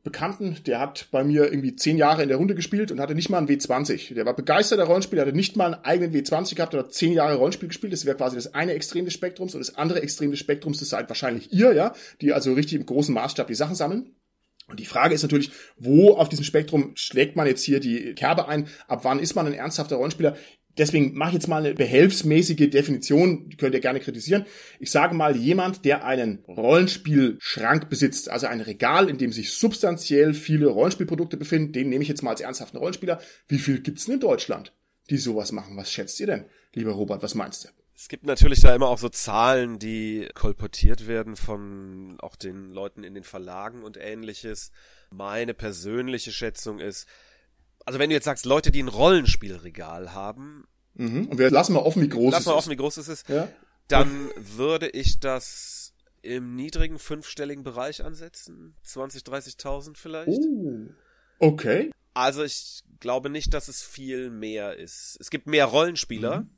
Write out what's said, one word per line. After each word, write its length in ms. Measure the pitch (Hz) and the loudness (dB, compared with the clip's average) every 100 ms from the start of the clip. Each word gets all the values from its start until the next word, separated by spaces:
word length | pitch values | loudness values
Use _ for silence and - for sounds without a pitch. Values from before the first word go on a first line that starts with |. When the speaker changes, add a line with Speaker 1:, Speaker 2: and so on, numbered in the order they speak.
Speaker 1:
Bekannten, 540 | - - 165 196 196 156 - | -12 -6 -6 -4 -6 -6 -4
der 120 | 120 | -2
hat 280 | 139 - - | -4 -8 -4
bei 140 | 135 | 0
mir 220 | 143 147 147 | 2 4 4
irgendwie 300 | 143 135 123 | 2 -4 -2
zehn 220 | - 156 | 0 4
Jahre 240 | 147 156 | 4 4
in 80 | 143 | 2
der 80 | 135 | 2
Runde 160 | 185 | 0
gespielt 380 | 185 170 202 214 | 0 -2 -2 -2
und 80 | - | -4
hatte 160 | 143 156 | -4 -4
nicht 140 | - | -2
mal 100 | 180 | 0
einen 80 | 147 | 0
W 100 | 143 | 0
zwanzig. 560 | - 127 143 107 - 120 | 0 -2 -2 -4 -6 -6
Der 120 | 110 | -4
war 80 | 123 | -2
begeisterter 480 | 127 156 208 214 | 0 2 2 2
Rollenspieler, 400 | 165 180 190 175 | 4 2 2 0
hatte 120 | 139 143 | 0 0
nicht 200 | 190 214 | 0 0
mal 180 | 180 | 0
einen 100 | 165 | 0
eigenen 300 | - 170 175 | 0 0 2
W 80 | 156 | -2
zwanzig 340 | 135 160 190 - | 0 -2 -2 -4
gehabt, 200 | 165 147 | -4 -4
aber 80 | |
hat 100 | 127 | -4
zehn 200 | - 165 | 0 2
Jahre 240 | 170 151 143 | 4 2 4
Rollenspiel 320 | 135 196 170 | 2 0 -8
gespielt. 240 | - 214 | -10 -8
Das 120 | 180 139 | -6 -2
wäre 100 | 135 | -2
quasi 200 | 127 127 | -2 -4
das 180 | 120 | -8
eine 200 | 139 170 | -4 -2
Extrem 320 | 160 - 175 180 | -4 -4 -6 -6
des 100 | 175 | -6
Spektrums. 400 | 180 180 185 156 | -8 -8 -10 -8
Und 60 | |
das 120 | 127 | -10
andere 300 | - 156 175 | -4 -4 -2
Extrem 260 | 147 - 147 | -4 -4 -4
des 100 | 143 | -4
Spektrums, 380 | - 143 156 147 | -4 -4 -4 -6
das 120 | - | -6
seid 200 | 101 117 | -6 -6
wahrscheinlich 420 | 113 131 117 - | -6 -4 -6 -2
ihr, 220 | 180 240 | 4 6
ja, 220 | 175 196 - - - | 6 2 -2 -20 -2
die 100 | 143 | 0
also 220 | - 131 | 2 2
richtig 240 | 127 147 156 | 2 0 -2
im 80 | 117 | -2
großen 300 | 127 147 120 | 0 0 0
Maßstab 320 | 127 - 117 | -2 -4 -4
die 80 | 113 | -2
Sachen 180 | 151 175 | -4 -2
sammeln. 380 | 151 202 262 _ _ _ _ _ - | -4 -4 -8 _ _ _ _ _ -20
Und 120 | 104 | -14
die 60 | 113 | -6
Frage 300 | 120 139 151 | 0 2 2
ist 80 | |
natürlich, 280 | 147 143 143 - - - | 2 2 0 -8 -20 -10
wo 340 | 120 147 202 | 4 6 8
auf 180 | 208 156 | 6 4
diesem 160 | 151 143 | -2 -2
Spektrum 460 | 156 151 156 135 - | -2 0 -2 -2 -6
schlägt 400 | - 127 143 170 | -6 -2 -2 0
man 120 | 147 | 0
jetzt 160 | 127 | 0
hier 160 | - 139 | 0 0
die 340 | 131 117 - | 0 -4 -6
Kerbe 340 | - 135 165 - | -4 -2 -2 -2
ein? 200 | 151 147 - - | -4 -6 -10 -8
Ab 120 | 123 | -4
wann 140 | 131 139 | -2 -2
ist 160 | 165 | -2
man 140 | - 156 | -2 -4
ein 60 | 143 | -4
ernsthafter 400 | 127 - 147 131 | -6 -6 -4 -2
Rollenspieler? 420 | 139 160 151 147 - _ _ - | -2 0 -2 -2 -12 _ _ -2
Deswegen 360 | 151 156 139 131 | 2 4 2 0
mach 140 | 156 | -2
ich 40 | |
jetzt 140 | 175 170 | -2 -2
mal 180 | 160 151 | -2 -2
eine 80 | |
behelfsmäßige 960 | - 123 127 180 190 156 151 160 160 147 | 0 2 6 6 6 2 4 4 4 4
Definition, 800 | 139 147 135 - 143 180 - - | 4 2 0 2 4 4 2 -6
die 80 | - | -4
könnt 160 | 135 | -2
ihr 80 | 131 | 0
gerne 180 | 127 131 | 0 -4
kritisieren. 460 | 139 117 135 196 202 - - - | -6 -8 0 0 -2 -14 -20 -14
Ich 120 | 131 | -2
sage 240 | 147 170 170 | 2 2 2
mal, 200 | 151 131 | 2 2
jemand, 500 | 123 185 185 190 - | 2 2 0 -2 0
der 200 | 143 120 | 0 0
einen 380 | 131 117 101 - | -2 -2 -4 -10
Rollenspielschrank 1400 | 90 113 160 185 - 151 147 127 104 - - 110 151 156 | -2 4 6 4 0 0 2 2 0 -8 -4 0 0 0
besitzt, 400 | 123 139 - - | 0 0 0 -6
also 180 | 120 120 | -6 -4
ein 140 | 117 | -6
Regal, 480 | 110 104 123 160 190 | -8 -2 0 2 2
in 80 | 135 | 0
dem 140 | 123 | -4
sich 220 | 110 104 | -4 -8
substanziell 800 | - 226 214 196 170 - 143 151 | -2 -2 0 -2 -2 0 4 4
viele 340 | 151 - 156 147 | 2 0 2 4
Rollenspielprodukte 680 | 101 156 190 180 156 165 - | 4 2 0 -4 -4 -4 -6
befinden, 360 | 147 165 151 | -4 -2 -2
den 160 | 131 135 | -4 -2
nehme 140 | 127 | -2
ich 60 | 147 | -2
jetzt 120 | 143 | -4
mal 100 | 131 | -6
als 100 | 110 | -6
ernsthaften 360 | 110 131 - - | -8 -10 -12 -8
Rollenspieler. 420 | 170 190 180 165 - - - | -8 -6 -6 -6 -8 -18 -4
Wie 120 | 143 | -2
viel 220 | 143 131 | 0 -2
gibt's 240 | - 151 - | -4 -8 -4
denn 100 | 269 | -2
in 40 | |
Deutschland, 540 | 226 - - 104 101 _ _ _ - | 0 0 -2 -8 -10 _ _ _ -4
die 80 | 143 | -4
sowas 340 | 123 107 101 | -2 -4 -6
machen? 240 | 104 98 98 | -8 -12 -14
Was 140 | 95 | -10
schätzt 280 | - 98 - | -10 -8 -8
ihr 80 | 202 | -4
denn, 180 | 139 - _ _ | -4 -6 _ _
lieber 180 | - 110 | -8 -6
Robert? 320 | 101 101 101 | -4 -4 -6
Was 100 | 107 | -6
meinst 320 | 110 85 - - | -8 -8 -12 -16
du? 40 | _ _ - | _ _ -20
Speaker 2:
Es 120 | - | -18
gibt 180 | 147 143 | -12 -2
natürlich 360 | 135 - - | 8 8 12
da 140 | - 123 | 12 12
immer 140 | 131 | 8
auch 100 | 120 | 0
so 100 | 120 | -4
Zahlen, 720 | - - 107 120 131 123 110 | -4 -2 2 4 2 0 -6
die 500 | 110 110 110 107 - - | -8 -6 -6 -6 -10 0
kolportiert 720 | - 101 104 - - - 110 | 0 0 -4 6 8 8 4
werden 280 | 113 110 107 | -6 -6 -6
von 840 | - 104 101 101 95 95 95 92 | -4 -4 -10 -14 -14 -16 -18 -16
auch 160 | - - | -18 -14
den 340 | 98 95 95 | -14 -12 -14
Leuten 340 | 95 98 - | -12 -12 -12
in 120 | 95 98 | -18 -18
den 80 | |
Verlagen 580 | 95 98 90 92 104 120 | -16 -16 -14 -12 -14 -14
und 160 | 107 104 | -20 -16
ähnliches. 720 | 85 110 110 104 113 104 - - _ _ _ | -14 -14 -14 -14 -12 -12 -14 -18 _ _ _
Meine 460 | 95 98 107 120 113 | -14 -10 -8 -8 -8
persönliche 760 | 110 92 92 117 127 123 - | -10 -10 -8 -8 -6 -8 -10
Schätzung 460 | 104 117 - - 104 | -10 -10 -10 -12 -10
ist, 300 | 85 98 - _ _ _ _ _ _ _ - | -12 -12 -16 _ _ _ _ _ _ _ -10
also 140 | 131 | -2
wenn 100 | 147 | 0
du 60 | 151 | 0
jetzt 100 | 147 | -2
sagst, 200 | 139 123 | -4 0
Leute, 240 | 147 151 | 2 4
die 140 | 143 | 4
ein 60 | 127 | 4
Rollenspielregal 1200 | 107 147 185 127 - 101 90 87 80 80 85 90 | 2 4 4 4 2 2 -12 -16 -16 -16 -14 -14
haben. 520 | 98 98 110 143 147 - _ _ - | -12 -12 -14 -18 -20 -20 _ _ -10
Speaker 1:
Mhm. 320 | 120 120 233 | -6 -4 -4
Und 100 | 127 | 2
wir 100 | 131 | 6
lassen 220 | 143 180 | 6 4
mal 80 | 165 | 4
offen, 220 | 147 160 | 4 4
wie 80 | 147 | 2
groß 240 | 127 120 | 4 4
Speaker 2:
Lass 80 | 160 | 4
Speaker 1:
es 40 | 202 | 4
Speaker 2:
mal 60 | |
Speaker 1:
ist. 60 | 156 | 0
Speaker 2:
offen, 140 | 160 | 0
wie 40 | 139 | -4
groß 220 | 139 147 | -6 -6
es 100 | 147 | -12
ist. 220 | 160 - | -12 -4
Speaker 1:
Ja. 180 | 143 156 - _ _ - | -4 -4 -10 _ _ 2
Speaker 2:
Dann 420 | 139 135 139 143 - | 6 6 2 -10 -12
würde 540 | 101 107 139 160 156 | -14 -4 -2 -2 -4
ich 320 | - 135 - | 0 4 4
das 760 | 139 131 - - - - - _ _ _ | 2 -4 -8 -14 -14 -14 -16 _ _ _
im 340 | 98 127 123 123 | -10 -8 -8 -10
niedrigen 440 | 143 156 160 156 | -6 -2 -2 -2
fünfstelligen 640 | - 156 156 - 143 143 | -10 -12 -12 -12 -10 -10
Bereich 400 | 135 117 131 151 | -12 -8 -8 -8
ansetzen. 720 | 151 160 165 - - 170 165 156 | -12 -12 -16 -18 -18 -20 -20 _
Zwanzig, 400 | - - 135 135 | -16 -12 -12 -12
dreißigtausend 720 | 131 135 135 - 139 139 143 151 | -12 -12 -12 -14 -10 -8 -10 -18
vielleicht. 400 | 165 160 170 214 | -16 -10 -2 -2
Speaker 1:
Oh. 500 | 311 254 170 117 110 - _ _ _ - | 0 -2 -6 -10 -14 -20 _ _ _ 2
Okay. 520 | 156 151 127 139 311 - _ | 4 4 0 0 0 -8 _
Speaker 2:
Also 300 | - 127 139 | -2 -2 -2
ich 400 | 151 - - - _ _ | -6 -8 -14 -20 _ _
glaube 300 | 117 127 139 | -6 -6 -4
nicht, 240 | 151 143 | -6 -2
dass 160 | 151 - | -2 -4
es 120 | 135 | -12
viel 500 | - - 135 131 127 | -12 -14 -10 -10 -10
mehr 440 | 113 110 107 101 90 | -10 -10 -8 -10 -12
ist. 420 | 85 - - - | -14 -14 -14 -14
Es 80 | - | -12
gibt 180 | 151 - | -12 -2
mehr 180 | 151 135 | 0 2
Rollenspieler. 760 | 127 170 165 - 113 113 175 | 2 0 -2 -8 -6 -6 -6
Speaker 1:
Mhm. 80 | 220 | -8